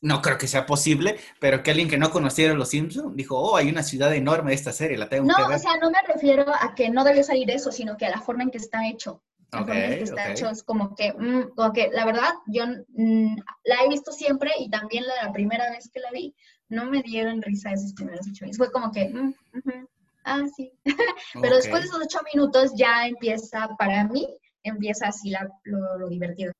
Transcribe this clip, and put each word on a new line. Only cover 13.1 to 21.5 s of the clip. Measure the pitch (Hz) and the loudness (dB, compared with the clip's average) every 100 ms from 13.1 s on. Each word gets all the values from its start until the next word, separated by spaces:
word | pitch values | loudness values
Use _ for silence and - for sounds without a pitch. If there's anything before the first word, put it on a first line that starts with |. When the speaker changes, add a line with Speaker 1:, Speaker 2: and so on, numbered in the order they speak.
| 220 220 220 - - - | 4 2 0 -10 -8 0
Speaker 2:
la | 247 | 4
he | 262 | 4
visto | 285 302 | 2 -4
siempre | 294 294 277 285 302 | -4 0 0 0 -2
y | 233 | -2
también | 214 214 233 254 | -6 -4 -6 -4
la, | 254 208 | -4 -4
la | |
primera | 202 208 233 240 | -2 -2 0 -2
vez | 233 233 | -6 -12
que | 254 | -12
la | 254 | -10
vi, | 254 285 - _ _ - | -10 -10 -14 _ _ -8
no | 226 247 | -6 -2
me | 277 | -2
dieron | 240 226 226 226 | -2 -2 -2 -2
risa | 208 202 208 | -4 -4 -4
esos | 196 196 196 | -4 -6 -8
primeros | 196 170 196 | -10 -10 -12
ocho | - 190 | -12 -10
minutos. | 214 | -2
Fue | 247 | 0
como | 254 226 | 0 -4
que, | 214 190 | -2 -4
mm, | 240 269 269 _ 247 | -2 -4 -6 _ -10
ujú, | 262 254 254 _ _ _ | -8 -8 -12 _ _ _
ah, | - 277 285 277 | -6 -4 -4 -6
sí. | 254 _ 277 | -16 _ -2
<laughs> | 285 480 - - 247 | 2 0 0 -10 -2
Pero | 247 | 4